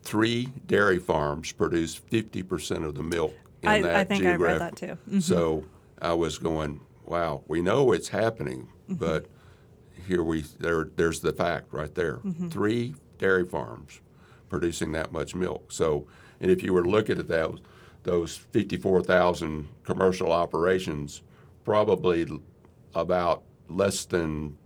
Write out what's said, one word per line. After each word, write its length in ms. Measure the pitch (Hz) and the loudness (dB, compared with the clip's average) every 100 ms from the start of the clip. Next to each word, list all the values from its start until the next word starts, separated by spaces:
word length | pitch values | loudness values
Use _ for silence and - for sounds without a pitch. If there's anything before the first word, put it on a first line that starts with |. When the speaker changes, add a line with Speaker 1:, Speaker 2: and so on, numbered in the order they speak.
Speaker 1:
three 440 | - 107 113 120 127 - - | -2 0 2 0 -4 -10 0
dairy 320 | 101 101 90 | 4 4 2
farms 520 | - 80 73 76 80 | 2 0 0 -4 -8
produce 420 | - 80 85 82 - | -2 0 0 -2 -6
fifty 460 | - 117 - 101 | -4 -4 -4 -8
percent 420 | 90 87 - 87 | -6 -6 -4 -4
of 100 | 80 | -4
the 80 | 71 | -6
milk 320 | 82 85 78 - - - | -4 -2 -2 -4 -20 -4
in 60 | 208 | 0
Speaker 2:
I, 120 | 214 | 2
Speaker 1:
that 140 | 170 170 | 2 2
Speaker 2:
I 80 | |
think 200 | 185 196 | 0 2
I 120 | 180 175 | 2 2
read 20 | |
Speaker 1:
geographic. 200 | 170 165 | 2 0
Speaker 2:
that 160 | 170 - | -4 -8
too. 160 | - - - | -12 -12 -2
Mm-hmm. 100 | 196 | 0
Speaker 1:
So 440 | 156 87 82 78 76 - - - | 2 2 2 0 -6 -20 -20 -6
I 120 | 85 | 0
was 260 | 85 82 73 | 2 0 -2
going, 420 | 82 80 76 71 - - - | -2 -2 -4 -8 -16 -20 -6
"Wow, 360 | 85 82 69 - | -2 -2 -4 -4
we 120 | 82 | 0
know 300 | 87 123 131 | 2 4 4
it's 160 | 85 - | 2 0
happening, 600 | 101 113 - 69 64 62 - - | 0 0 -2 -8 -8 -12 -20 -10
Speaker 2:
Mm-hmm. 60 | |
Speaker 1:
but 320 | 190 82 78 - - - - - - - - 92 | -4 0 -2 -4 -20 -20 -20 -20 -20 -20 -18 -2
here 160 | 90 | 0
we, 200 | 82 80 76 - | 0 -2 -4 -6
there, 280 | 82 82 78 | -2 0 -2
there's 240 | - 85 76 | 0 0 2
the 120 | 82 | -4
fact 400 | 76 87 80 - | 0 -2 -2 -6
right 200 | 69 76 - | -8 -6 -2
there. 220 | 82 60 | -2 -2
Speaker 2:
Mm-hmm. 320 | 202 165 175 | -8 -8 -8
Speaker 1:
Three 440 | 147 104 120 120 147 _ - | -2 0 0 -4 -10 _ -4
dairy 260 | 95 92 87 | 2 2 2
farms 540 | 76 57 58 - - - - - - - | -4 -8 -12 -18 -20 -20 -20 -20 -20 -8
producing 440 | 76 85 80 82 | -2 -2 -2 -4
that 180 | 80 - | -4 -4
much 240 | 82 71 | -6 -6
milk." 380 | 90 90 78 - | -4 -4 -6 -10
So, 340 | - 80 73 - - - - | 0 0 0 -4 -20 -20 -2
and 100 | 92 | 2
if 100 | 90 | 2
you 100 | 95 | 4
were 120 | 90 87 | 2 4
looking 320 | 107 110 87 | 2 2 -2
at 80 | 78 | 0
that, 220 | 82 80 85 - - - - | 0 0 -6 -16 -20 -20 -10
those 320 | - 87 82 - | -2 0 -2 -10
fifty-four 680 | - 117 98 90 98 92 | -2 0 0 -2 2 2
thousand 680 | 85 90 90 87 82 78 73 - | 6 6 6 2 -4 -6 -8 -12
commercial 480 | - 90 95 92 87 | -6 2 2 2 2
operations, 920 | 82 85 80 87 95 92 76 73 - - - - - | 2 2 0 2 2 0 -6 -8 -12 -20 -20 -20 -10
probably 640 | - 107 107 90 90 85 80 | 0 2 4 4 4 2 0
l-, 100 | 76 - _ - _ - | -8 -14 _ -20 _ -6
about 480 | 85 85 90 87 78 - _ - | -4 0 2 2 -2 -4 _ -8
less 360 | 87 101 95 | 0 0 0
than 520 | - 90 80 76 76 73 | -2 -2 0 -4 -6 -12